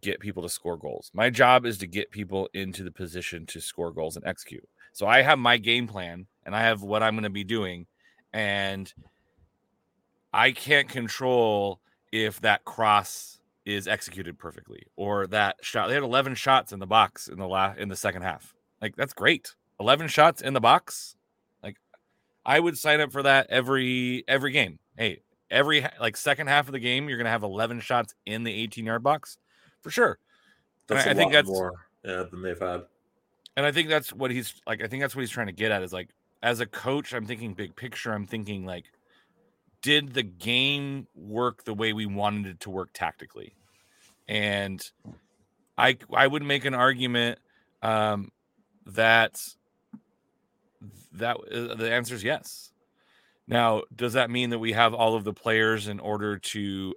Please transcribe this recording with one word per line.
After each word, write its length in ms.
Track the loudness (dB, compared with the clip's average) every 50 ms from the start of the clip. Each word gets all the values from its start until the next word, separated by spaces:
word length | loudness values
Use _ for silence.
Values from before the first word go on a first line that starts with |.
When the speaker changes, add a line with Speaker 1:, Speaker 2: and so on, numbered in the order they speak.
Speaker 1:
get 180 | -6 -6 -6 -6
people 220 | -8 -10 -8 -8
to 60 | -8 -8
score 280 | -8 -8 -6 -8 -8
goals. 340 | -8 -8 -10 -10 -10 -12 -8 -2
My 160 | 0 0 2
job 340 | 6 6 8 8 8 8 6
is 140 | 2 -4 -6
to 80 | -8
get 240 | -6 -6 -6 -6 -6
people 400 | -8 -10 -8 -6 -4 -4 -4 -4
into 300 | -6 -8 -8 -8 -8 -10
the 80 | -12 -12
position 560 | -12 -12 -12 -10 -10 -10 -10 -10 -10 -12 -12
to 140 | -14 -14 -12
score 320 | -12 -10 -8 -6 -6 -6
goals 240 | -6 -6 -6 -6 -8
and 100 | -8 -8
execute. 420 | -8 -8 -8 -12 -18 -18 -18 -20 _ _ _ -20 _
So 140 | -8 -4 2
I 160 | 6 6 6
have 160 | 8 6 4 4
my 180 | 4 4 4
game 300 | 4 2 0 0 0 -2
plan 400 | -4 -6 -8 -10 -10 -10 -14 -16 -20 _ _ -10
and 100 | -6 -2
I 80 | 2
have 200 | 2 2 2 0
what 200 | -2 -2 0 2
I'm 120 | 2 2 0
gonna 160 | 0 -4 -4
be 140 | -6 -6 -6
doing, 420 | -4 -4 -4 -4 -4 -8 -10 -16 -20 _ _ _ _ _ _ _ _
and 600 | -4 -2 -2 0 0 0 -2 -4 -4 -6 -10 -12 -16 -20 -20 _ _ _ _ _ _ _ _ _ _ _ _ _ _ _ _ _ _ _ _ _ _ _ _ _ 2
I 180 | 4 4 4
can't 360 | 4 0 0 2 4 4 2 0
control 920 | -4 -6 -6 -6 -6 -2 0 2 4 4 4 4 4 2 0 -2 -4 -8 _ _ _ _ _ _
if 280 | -2 -2 -2 -2 -2 2
that 220 | 4 4 4 4 0
cross 760 | -4 -2 2 4 6 6 6 4 0 -6 -12 -14 -16 -20 _ _ _ _ _ -8
is 220 | -6 -6 -4 -2
executed 520 | -2 -4 -4 -4 -8 -12 -12 -12 -12 -14 -14
perfectly 440 | -16 -16 -16 -18 -20 -20 -20 -20 -20 _ _
or 300 | -8 -4 -2 -2 -2 -2 0
that 280 | 2 2 2 2 0 -4
shot. 260 | -8 -6 -2 -2 0 0
They 60 | 0
had 80 | -2
eleven 320 | 0 0 2 0 0 0 -4
shots 380 | -2 2 4 4 4 4 0
in 60 | -8 -10
the 80 | -2
box 420 | 4 6 6 6 6 2 -6 -16 -14
in 100 | -12 -10
the 80 | -6
la-, 280 | -2 0 0 0 0 -2 -4
in 100 | -8 -8
the 80 | -6
second 260 | -4 -2 -2 -2 -2
half. 320 | -4 -6 -6 -8 -12 -20 _ _ _ _ _ -10
Like, 140 | -10 -8 -6
that's 160 | -6 -6 -6
great. 420 | -4 0 2 2 2 2 -2 -12 -20 _ _ _ _ -2
Eleven 300 | 2 2 2 2 2 2
shots 340 | 4 6 6 6 4 2
in 100 | -2 -2
the 80 | 0 4
box. 560 | 6 6 6 6 4 -2 -12 -14 -14 -16 -20 _ _ _ _ _ _ _ _ _
Like, 140 | -16 -16 -16 _ _ _ _ _ _ _ _ _ _ _ _ _ 0
I 140 | 2 4 4
would 180 | 4 2 0
sign 240 | 0 0 2 2 2
up 120 | 2 0
for 100 | -2 2
that 260 | 4 6 6 6 4 4
every, 720 | 2 0 2 2 0 0 0 0 -2 -2 -2 -2 -4 -4 0
every 260 | 0 0 2 2 0
game. 260 | 2 0 0 0 -2 -10 _ _ _
Hey, 240 | -4 -4 -4 -4 -6 _ _ _ _ _ 0
every 320 | 2 4 4 4 4 2
ha-, 80 | 0 -2 -4 -4
like, 160 | -4 -4 -4
second 300 | -2 0 0 0 0 0
half 200 | 2 2 2 2
of 60 | 0
the 60 | -4 -4
game, 300 | -2 -2 -2 -2 -2 -4
you're 100 | -4 -4
gonna 120 | -2 0
have 120 | -2 -2
eleven 360 | -2 -4 -4 -2 -2 -2 -4 -6
shots 340 | -4 0 0 0 0 -4 -8 _ -10
in 180 | -8 -6 -6
the 100 | -6 -6
eighteen-yard 500 | -6 -6 -6 -8 -8 -8 -4 -4 -4 0
box 340 | 0 0 0 0 -2 -10 -20 -20 _ _ _ _ _ _ _ _
for 80 | -14 -4
sure. 280 | 0 2 2 2 2 -2 _ _ _ _ _ _ _ _ _ _ _ _ _ 0
And 100 | 0 2
Speaker 2:
That's 80 | 4
Speaker 1:
I, 40 | 4
Speaker 2:
a 20 |
Speaker 1:
I 40 | 4
think 160 | 4 4 6
Speaker 2:
lot 0 |
Speaker 1:
that's 160 | 6 4 4 4
Speaker 2:
more, 240 | 0 -2 -2 -4 -6 -10 -16 _ _ _ -10
yeah, 200 | -6 -6 -6 -6 -8
than 120 | -10 -8
they've 160 | -8 -6 -6 -4
had. 260 | -4 -4 -4 -6 -8 -14 _ _ _ _ _ _ _ _ _ _ -20 -8 -2
Speaker 1:
And 100 | 0 0
I 60 | 2
think 160 | 2 0 0 2
that's 240 | 0 0 -2 -4
what 180 | -6 -4 -4 -4
he's, 320 | -4 -4 -6 -8 -12 -12 _
like, 160 | -8 -6 -6
I 40 | -6
think 160 | -6 -6 -4
that's 140 | -4 -4 -4
what 40 | -6
he's 100 | -6 -6
trying 180 | -6 -6 -6 -6
to 40 |
get 200 | -4 -2 0 0
at 100 | 0 0
is, 100 | -2 -4
like, 160 | -8 -10 -10 -12 _ _ _ _ _ _
as 180 | -2 0 0 0
a 60 | -4
coach, 460 | -6 -8 -6 -4 -2 -2 -2 -4 -6
I'm 140 | -8 -8 -8
thinking 280 | -8 -10 -10 -10 -10 -10
big 200 | -10 -10 -12 -12
picture. 360 | -14 -14 -14 -12 -10 -6 -6
I'm 140 | -4 -6 -6
thinking, 380 | -6 -8 -8 -8 -8 -8 -8 -8
like, 200 | -10 -10 -12 -14 _ _ _ _ _ _ _ _ _ _ _ _ _ _ _ _ _ _ _
did 320 | 0 2 2 2 0 -2 -4
the 80 | -6
game 840 | -6 -6 -8 -8 -4 -2 0 0 0 0 -2 -2 -4 -6 -8 -10 -12 -14 _
work 500 | -18 -12 -6 -4 -2 -2 -2 -4 -6 -10
the 100 | -8 -6
way 180 | -2 -2 -2
we 140 | -2 -2 -4
wanted 400 | -4 -4 -2 -2 -2 -2 -4 -6
it 140 | -8 -10 -14
to 100 | -12 -10
work 200 | -8 -8 -8 -10 -8
tactically? 600 | -6 -6 -6 -6 -8 -16 -20 -18 -18 -18 -20 -20 _ _ _ _ _ _ _ _ _ _ _ _ _ _ -6
And 560 | -4 -2 0 0 0 -2 -2 -4 -6 -10 -12 -16 -20 _ -20 -20 -20 -20 _ _ _ _ _ _ _ _ _ _ _
I, 200 | 2 4 4 2 0 -4 0 2
I 120 | 4 4
would 160 | 4 4 0
make 240 | -2 -2 -2 0 0
an 80 | -2 2
argument, 640 | 4 4 4 4 2 0 0 2 2 0 0 -2 -6 _ _ _ _ _ _ _ _
um, 480 | -2 0 2 2 2 2 0 -2 -6 -10 -16 _ _ _ _ _ _ _ _ _ -20
that, 560 | -4 0 4 6 8 8 6 6 4 0 -6 -14 -14 -16 _ _ _ _ _ _ _ -20 -20 _ _ _ _ _ _ _ _ _ _ _ _ _ _ _ _ -20 -20 -20 -20 -20 _
that, 240 | -10 -6 -4 -4 -4
uh, 380 | -4 -6 -8 -6 -6 -6 -6 -4
the 160 | -4 -2 0
answer 240 | 0 0 0 -2 -6
is 80 | -4
yes. 500 | -2 -2 -2 -4 -6 -12 -18 -18 -20 -20 _ _ _ _ _ _ _ _ _ _ _ _ _ _ _ 0
Now, 340 | 4 4 4 4 4 2 -2 -6 -6
does 160 | -4 -4 0
that 180 | 2 2 2 2
mean 200 | 0 -2 -2 -2
that 80 | -2 -2
we 140 | -2 0
have 220 | 2 4 4 4 4
all 220 | 4 4 4 4
of 80 | 2 0
the 80 | -4
players 560 | -6 -4 0 2 2 4 4 2 2 0 -2 -6
in 100 | -8 -8
order 400 | -6 -4 -4 -2 -2 -4 -4 -6
to 560 | -8 -8 -6 -6 -4 -4 -4 -4 -6 -6 -6